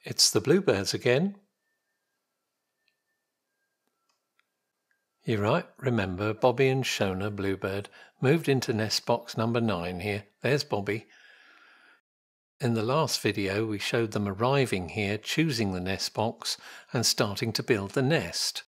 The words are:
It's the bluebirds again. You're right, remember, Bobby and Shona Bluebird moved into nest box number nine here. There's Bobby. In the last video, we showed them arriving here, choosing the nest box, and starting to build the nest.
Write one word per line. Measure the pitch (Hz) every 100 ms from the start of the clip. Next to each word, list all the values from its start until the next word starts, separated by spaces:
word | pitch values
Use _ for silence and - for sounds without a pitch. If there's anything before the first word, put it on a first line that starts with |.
| -
It's | 127 -
the | 107
bluebirds | 101 180 185 101 98 107
again. | 123 127 190 202 _ _ _ _ _ _ _ _ _ _ _ _ _ _ _ _ _ _ _ _ _ _ _ _ _ _ _ _ _ _ _ _ _ _ _ _ _ _
You're | - 110
right, | 101 156 - _
remember, | 131 117 95 90 104
Bobby | 110 127 120 135
and | 135
Shona | 123 - 101 92 104
Bluebird | 101 98 95 101 98 101 - - _
moved | 131 160 143
into | 135 -
nest | 113 110 - -
box | 120 - -
number | 113 117
nine | 117 92 85 90
here. | 101 101 - _
There's | 117 143
Bobby. | - 104 98 107 - - - - - - - - - _ _ _ _ _ _ _
In | 127
the | 113
last | 107 147 143 -
video, | 110 101 98 98 110
we | 104
showed | - 120 113
them | 107 101
arriving | 95 120 139 127 98 87
here, | 110 101 104
choosing | - - 160 117 104
the | 92
nest | 90 95 - -
box, | 110 117 - - - - -
and | 127 110
starting | - 117 98 117
to | 107
build | - 113 98
the | 143
nest. | 131 160 87 - - - -